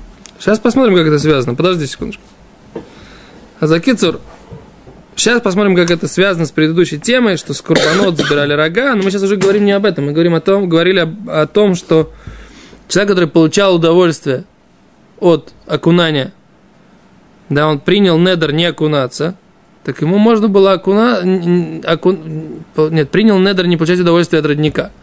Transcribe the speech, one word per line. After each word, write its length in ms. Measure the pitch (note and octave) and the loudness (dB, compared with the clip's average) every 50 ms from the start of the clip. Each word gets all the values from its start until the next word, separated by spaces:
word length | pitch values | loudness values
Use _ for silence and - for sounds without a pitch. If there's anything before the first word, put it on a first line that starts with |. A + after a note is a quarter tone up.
| - - - - - - - - | -20 -20 -20 -20 -20 -20 -20 -6
Щас 180 | - F#3+ G#3+ G#3+ | -2 -2 0 0
посмотрим, 380 | - A#3+ A3+ C4+ C4 A3 F#3 | 0 0 2 2 2 4 4
как 100 | F3+ D#3+ | 2 2
это 120 | D#3 D3+ C#3+ | 2 2 2
связано. 360 | D3 D#3 D3+ C3+ B2 B2+ B2 | 2 2 0 0 0 -2 -2
Подожди 320 | C#3+ E3 F#3 F#3 E3 D3 | -2 0 0 0 -2 -4
секундочку. 360 | C3 - - - - - - - - - - - - - - - - - - - - - - - - - - - - - - - - - - | -6 -8 -10 -10 -12 -12 -14 -20 -20 -20 -20 -20 -20 -20 -20 -20 -18 -16 -16 -16 -16 -20 -20 -20 -20 -20 -20 -20 -20 -20 -20 -20 -20 -8 -6
А 60 | D#3+ | -2
за 120 | D3+ D#3+ E3+ | 0 0 0
кицур. 420 | E3+ C4+ A#3+ - G3 E3 D3+ - - - - - - - - - - - - - - - - - - _ - - | 0 0 0 0 0 -2 -2 -4 -10 -18 -20 -20 -20 -20 -20 -20 -20 -20 -20 -20 -20 -20 -20 -20 -20 _ -8 -4
Щас 220 | - G#3+ A#3+ A#3 | 0 0 0 0
посмотрим, 340 | A#3 G3+ F3 G3+ G#3 G3 F3+ | 0 0 0 0 0 2 2
как 140 | F3 F3 E3+ | 2 2 0
это 180 | F3 E3 - C#3+ | 0 -2 -4 -4
связано 380 | - E3+ F#3+ G3+ F#3 E3 E3 | -2 0 0 0 0 -2 -4
с 40 | - | -4
предыдущей 480 | - - D#3 D#3 E3 F3 F3 - D#3+ D3 | -2 0 0 0 2 0 0 0 -2 -4
темой, 380 | - A3 B3 B3+ A#3+ G#3+ F3+ | -4 -2 0 0 0 0 -2
что 160 | D3+ - - | -2 -6 -8
с 80 | C#3 - | -10 -8
курбанот 560 | - - E3+ - - D3+ E3 F#3+ G3+ F#3+ E3 | -4 -2 0 0 2 0 0 0 0 0 0
забирали 380 | D3 D3+ D3 D3 D3 C#3+ C#3+ D3 | -2 -2 0 0 0 0 0 0
рога. 400 | D3 D#3 D#3+ E3+ A3 C4+ C#4+ B3 | 0 0 0 0 -2 -2 0 0
Но 80 | G3+ | 0
мы 80 | F#3+ G3 | 0 -2
щас 120 | G3 G3+ | -2 -2
уже 140 | G3 G3 G#3 | -2 -2 0
говорим 300 | F#3+ F#3+ G3 G3 G#3 G3+ | 0 2 2 2 2 2
не 60 | G3+ | 2
об 120 | G3 G3 G3+ | 2 2 0
этом. 220 | G#3 E3+ - C#3 | -2 -2 -2 -4
Мы 60 | C#3+ | -2
говорим 220 | D3 D#3+ E3+ F3 E3 | 0 0 0 0 0
о 60 | D#3+ | 0
том, 260 | - F#3+ G3 G3+ G3 | 0 0 0 0 0
говорили 340 | F3+ E3 D#3+ E3+ F3+ F#3 F3 | 0 0 0 0 0 0 0
об, 280 | E3 D#3+ E3 G#3+ G3+ - | -2 -4 -6 -10 -10 -6
о 180 | - D#3 D3+ | -2 -2 -2
том, 280 | C#3+ - G#3 G#3 G3 F3+ | 0 0 0 2 2 0
что 360 | E3+ - - D#3+ D#3+ D#3 - - - - - - - - - - - - - - - - - | -2 -2 0 0 0 0 -2 -8 -16 -18 -18 -18 -18 -20 -20 -20 -20 -20 -20 -20 -20 -12 -4
человек, 220 | - - G#2 G3+ | -2 0 0 0
который 180 | G3 F3+ F3 D3+ | 0 0 0 2
получал 460 | - E3 D#3+ D#3 - G3+ G3+ G3 F3+ | 2 2 2 4 2 2 2 2 2
удовольствие 720 | E3+ D#3+ E3 E3+ F3+ F#3 E3+ D#3 - - D3 B2+ B2+ - - _ _ _ _ _ _ _ _ _ _ _ _ _ - | 2 2 2 4 4 2 2 0 -2 -4 -4 -6 -6 -8 -12 _ _ _ _ _ _ _ _ _ _ _ _ _ -2
от 340 | - F3 E3 D3 - - - - - | 2 2 2 2 -2 -8 -20 -20 -10
окунания, 640 | - D#3 C#3+ - E3+ E3+ F3 E3+ D#3+ D#3 C#3 B2+ G3 - _ _ _ _ _ _ _ _ _ _ _ _ _ _ _ _ _ _ _ _ _ _ - | -8 -8 -2 0 2 2 2 2 0 0 -2 -4 -6 -10 _ _ _ _ _ _ _ _ _ _ _ _ _ _ _ _ _ _ _ _ _ _ -4
да, 180 | C#3+ C#3+ D3+ D#3 | -2 0 0 0
он 120 | D3+ C#3 | -2 -2
принял 360 | - - F3+ G#3 G3+ F3+ D#3+ D#3+ | -2 0 2 2 2 2 4 2
недер 340 | F3 F#3 F#3 E3+ D#3+ C#3+ | 2 2 2 0 0 -2
не 120 | C#3+ D#3+ F3 | 0 0 -2
окунаться, 720 | E3+ C#3 - D#3 D3+ D3+ C#3+ C3 B2 - - D3 E3+ G3 - _ _ _ _ _ _ _ _ - | -2 -2 -2 -2 -2 0 -2 -2 -4 -4 -6 -6 -6 -6 -10 _ _ _ _ _ _ _ _ -10
так 160 | - C#3 - | -10 -8 -4
ему 160 | - D#3+ F#3+ | -2 0 2
можно 320 | G3+ G#3+ A#3 A#3 G#3+ G#3 G#3+ | 2 4 4 2 2 2 2
было 240 | F#3+ G3+ F#3+ G3 | 2 4 4 4
окуна-, 480 | F#3+ F3 - F#3+ G3 G#3 A3+ B3 A#3 F#3+ | 2 0 0 0 0 2 2 0 0 0
н-, 580 | F3+ F#3 F#3 F#3 E3+ F3 F3 F3 E3+ D#3+ D#3+ D#3+ | 0 0 0 0 0 0 0 0 0 -4 -8 -8
н-, 20 | - | -4
окун-, 800 | - E3 D#3 - F#3 G3 D#3+ D#3 D#3+ D#3 D#3 D#3+ D3+ - - - - - | -4 -4 0 0 0 0 0 -4 -10 -10 -10 -12 -12 -14 -16 -18 -8 -2
по-, 140 | - D#3 D#3 | -2 -2 0
нет, 220 | D#3+ D#3+ D3 - | 0 0 -2 0
принял 280 | - F#3+ A3 A3 G3+ F#3+ | 0 2 2 4 4 4
недер 280 | F#3 G3 G3+ F#3 F3+ | 2 2 0 0 0
не 100 | F3 F3 | 0 0
получать 240 | D#3 E3 D#3+ F3+ F3+ | 0 0 0 0 0
удовольствие 400 | F3+ E3+ E3 F3 E3+ - E3+ D#3 | 2 2 2 2 2 0 0 0
от 60 | D3+ | 0
родника. 440 | D3+ C#3+ D3 D3+ D3+ - - - - - - | 0 0 0 0 -2 -2 -4 -6 -8 -10 -12